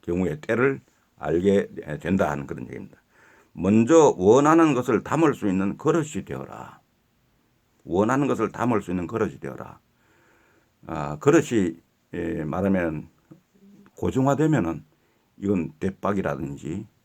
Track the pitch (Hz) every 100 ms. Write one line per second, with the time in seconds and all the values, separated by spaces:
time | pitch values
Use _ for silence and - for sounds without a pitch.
0 | - 87 90 76 - 113 131 135 _ _
1 | _ _ 73 82 95 98 - - - 76
2 | 80 95 82 71 69 71 62 60 98 -
3 | _ _ _ _ _ - 90 110 113 165
4 | 139 - 92 123 143 165 160 127 127 107
5 | - 143 160 110 104 92 98 - 143 165
6 | 151 95 - 135 135 110 - - _ _
7 | _ _ _ _ _ _ _ _ 71 85
8 | 107 135 139 123 104 - 120 113 92 92
9 | 85 117 101 67 69 64 - - _ _
10 | _ _ _ _ _ _ _ _ - 80
11 | 73 76 - 160 - 117 90 - _ _
12 | _ 90 82 78 78 80 98 95 85 78
13 | 76 _ _ - _ _ - - - -
14 | 92 127 131 139 156 147 85 76 - _
15 | _ _ _ _ 98 98 78 - 95 95
16 | 95 101 87 71 69 69 69 196 - _